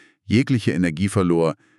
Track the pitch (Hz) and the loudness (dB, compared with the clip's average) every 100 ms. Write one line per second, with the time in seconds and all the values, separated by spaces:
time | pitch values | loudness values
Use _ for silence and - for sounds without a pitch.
0 | - _ - 107 120 127 117 80 90 78 | -20 _ -2 0 2 0 0 0 -2 -2
1 | 98 104 90 85 80 - _ | -2 0 2 2 0 -4 _